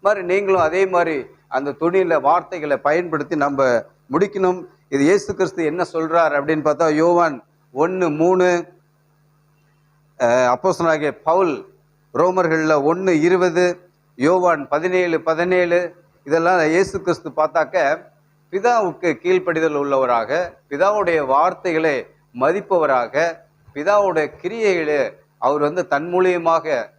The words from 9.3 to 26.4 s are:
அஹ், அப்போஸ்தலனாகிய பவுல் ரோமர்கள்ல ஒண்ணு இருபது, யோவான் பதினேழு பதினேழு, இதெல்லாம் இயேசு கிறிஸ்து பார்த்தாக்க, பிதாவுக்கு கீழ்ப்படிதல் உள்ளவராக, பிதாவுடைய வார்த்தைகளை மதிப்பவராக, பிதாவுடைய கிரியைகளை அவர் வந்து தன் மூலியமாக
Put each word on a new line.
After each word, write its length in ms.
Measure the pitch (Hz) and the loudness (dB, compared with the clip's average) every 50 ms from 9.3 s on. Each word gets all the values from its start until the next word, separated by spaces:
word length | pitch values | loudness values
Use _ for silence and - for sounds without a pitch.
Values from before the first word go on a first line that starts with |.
| _ _ _ _ _ _ _ _ _ _ _ _ _ _ _ _ _ _ | _ _ _ _ _ _ _ _ _ _ _ _ _ _ _ _ _ _
அஹ், 280 | 127 117 117 127 127 123 | 0 2 2 2 2 2
அப்போஸ்தலனாகிய 640 | 123 127 - 190 175 - 170 165 160 156 147 147 | 0 0 0 -2 -2 0 0 0 0 0 -2 -4
பவுல் 540 | 135 - - 160 165 185 196 170 147 110 95 - _ _ _ _ _ _ _ _ _ | -6 -4 -2 0 2 2 2 0 -2 -4 -8 -16 _ _ _ _ _ _ _ _ _
ரோமர்கள்ல 680 | 123 160 180 185 185 180 165 160 160 156 156 156 147 139 147 165 | 0 0 2 2 0 0 0 0 0 2 2 2 2 2 2 0
ஒண்ணு 160 | 180 190 190 | 0 0 0
இருபது, 800 | 175 156 147 175 175 185 180 180 165 170 180 180 175 - - _ _ _ _ _ _ | 2 2 2 2 2 2 2 2 2 2 0 0 0 -4 -12 _ _ _ _ _ _
யோவான் 520 | - 127 151 175 185 180 180 170 151 143 127 | -2 0 2 2 4 2 2 0 0 -2 -4
பதினேழு 540 | - 151 160 180 180 185 180 175 165 156 | -4 -2 -2 0 0 0 0 0 -2 -2
பதினேழு, 760 | 160 165 160 156 170 180 185 180 180 170 170 175 180 170 - _ _ _ _ _ _ | -2 -2 -2 -2 0 0 2 2 2 2 2 0 0 -2 -10 _ _ _ _ _ _
இதெல்லாம் 440 | 139 147 165 165 170 185 180 160 156 | -2 0 0 2 2 2 2 2 2
இயேசு 340 | 160 175 196 190 - 196 | 2 2 0 0 -4 -8
கிறிஸ்து 280 | 165 180 170 160 - 156 | -4 -4 -4 -4 -4 -12
பார்த்தாக்க, 760 | 127 - 151 156 - 170 156 - - 185 156 139 151 165 - - _ _ _ _ _ _ _ _ | -2 -2 -2 0 0 -2 -2 0 0 0 0 0 0 -2 -6 -18 _ _ _ _ _ _ _ _
பிதாவுக்கு 680 | - 196 202 240 240 233 214 180 165 - - 175 156 - _ | -8 -2 0 0 0 2 0 -2 -6 -4 -2 -4 -4 -2 _
கீழ்ப்படிதல் 520 | 175 185 185 185 180 165 160 160 160 151 | 0 0 0 0 0 -2 0 0 0 0
உள்ளவராக, 800 | 147 143 143 139 135 131 123 120 117 110 107 135 165 180 170 - _ _ _ | -2 -2 0 0 0 2 2 2 0 0 -2 -4 -4 -4 -6 -8 _ _ _
பிதாவுடைய 560 | 143 143 180 196 208 214 202 175 170 160 143 | -2 0 0 2 2 0 0 0 0 -2 0
வார்த்தைகளை 840 | 131 131 139 160 180 180 - - 185 165 160 160 160 143 127 104 - _ _ _ _ _ 120 | 0 2 2 2 2 0 -2 -6 -4 -2 0 0 0 -2 -2 -6 -10 _ _ _ _ _ -2
மதிப்பவராக, 1000 | 131 147 170 202 196 - 196 175 156 143 135 127 120 117 - 143 165 170 165 - - _ _ _ _ - - | 0 0 0 -2 -2 -2 0 0 2 2 0 0 -2 -2 -2 -2 -2 -2 -4 -8 -18 _ _ _ _ -18 -12
பிதாவுடைய 580 | 143 151 180 208 208 202 196 175 160 151 143 - - | -6 -2 0 2 2 2 2 0 0 -2 -2 -6 -8
கிரியைகளை 720 | - 180 214 233 220 208 185 175 160 151 151 143 131 104 - - _ _ _ _ | -10 -10 -6 -2 0 0 0 0 0 -2 0 0 -2 -2 -4 -12 _ _ _ _
அவர் 240 | - 127 143 147 | -2 0 0 2
வந்து 260 | 147 147 151 180 175 - | 0 -2 -2 -2 -4 -2
தன் 260 | - 143 156 170 175 | -2 -4 -2 -2 0
மூலியமாக 720 | 185 185 185 180 175 | 2 2 2 2 0